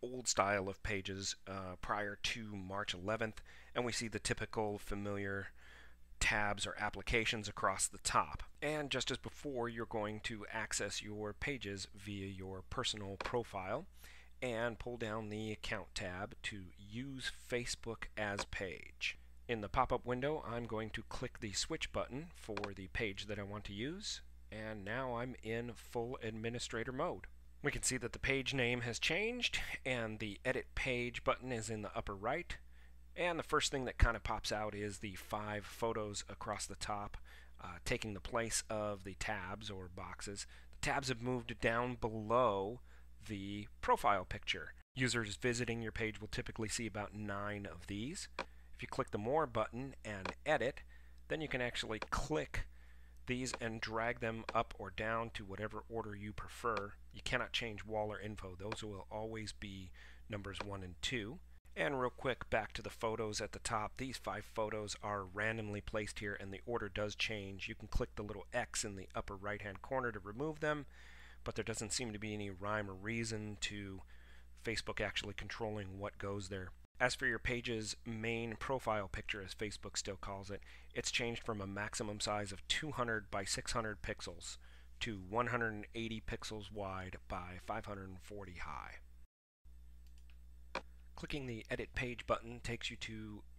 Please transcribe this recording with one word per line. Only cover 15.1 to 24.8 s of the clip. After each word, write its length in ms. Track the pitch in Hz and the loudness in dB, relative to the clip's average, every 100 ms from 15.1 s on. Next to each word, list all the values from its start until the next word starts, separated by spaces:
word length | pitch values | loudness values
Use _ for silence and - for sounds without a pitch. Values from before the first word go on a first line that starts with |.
| 110 107 | 0 0
the 200 | 107 110 | 0 0
Account 440 | 104 - 107 87 | -2 0 0 -2
tab 400 | - 95 90 107 - | -2 -2 -2 -4 -4
to 220 | - 104 92 - | -4 -4 -8 -12
use 540 | 101 110 139 131 - - - | -8 -6 -4 -4 -4 -4 0
Facebook 580 | 123 123 - 120 110 - - | 0 2 -2 -4 -4 -4 0
as 260 | 104 101 - | 2 2 0
page. 640 | - 95 71 - - - - - - - | -2 -2 -4 -10 -2 -2 -2 -10 -8 0
In 140 | 113 | 0
the 80 | 101 | 4
pop-up 340 | 131 127 120 | 4 6 4
window, 400 | 120 123 139 156 - | 4 2 2 0 0
I'm 200 | 120 117 | -2 0
going 240 | 110 110 | 0 -2
to 140 | - - | -4 -4
click 320 | - 123 - | -2 -2 -2
the 140 | 107 | -2
switch 360 | 95 - 160 - | 0 0 0 0
button 360 | 104 - 131 175 | 0 0 -2 -6
for 220 | - - 101 101 98 | -8 -4 -2 -2 -4
the 120 | 92 | -4
page 400 | - 110 98 101 | 0 2 0 -2
that 100 | 104 | -2
I 60 | |
want 200 | 101 104 | -2 -4
to 80 | 101 | -4
use, 480 | 98 135 190 208 - - - - | 0 0 -2 -4 -6 -8 -14 -8
and 320 | 107 110 110 | -4 -4 -2